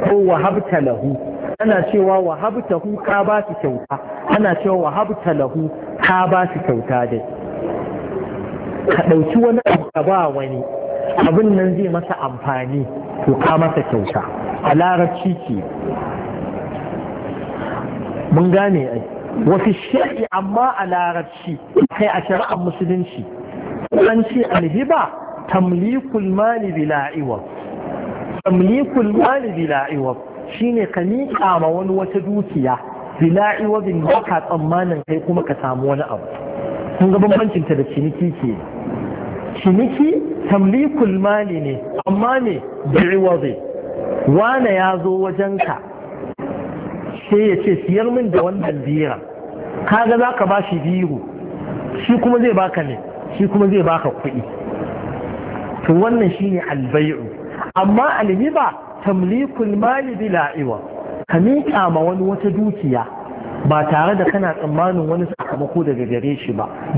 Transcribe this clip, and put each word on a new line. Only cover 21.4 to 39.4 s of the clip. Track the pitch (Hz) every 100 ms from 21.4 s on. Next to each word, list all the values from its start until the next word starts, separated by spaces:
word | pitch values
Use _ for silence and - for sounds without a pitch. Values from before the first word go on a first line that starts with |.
| 180 151 - - 285 -
kai | 208
a | 180
shari'ar | 170 185 - 180
Musulunci, | 175 - 175 185 - - - - - - - - -
an | - 196 226 220
ce | 254 -
alhiba | 180 165 185 277 320 160 - - - -
tamlikul | 190 180 175 208 262 - 220
mali | 190 190 220 233 202
bila | 160 151 147 143
iwab. | 160 135 104 - - - - - - - - - - 190
Tamlikul | 180 185 254 285 277 208
mali | 208 240 277 233
bila | 165 156 139 139
iwab | 151 131 123 - - - -
shine | 233 233 196
ka | 175
miƙa | 175 240 277 - 190 170
ma | 160
wani | 175 190
wata | 190 190 196
dukiya | 180 208 - 151 127 123 - - - -
bila | 165 185 208 208
iwabin, | 214 214 190 170
ba | 156 226
ka | - 165
tsammanin | - 165 156 175 180 156 139
kai | 160 -
kuma | 175
ka | 160 139
samu | 135 127 139
wani | 139
abu. | 139 107 - - - - - - - -
Kun | 190
ga | 190
bambancin | 208 202 220 180 151
ta | 143
da |
ciniki | 139 - 151 - 175 139
ke. | 127 92 - - - - - - - -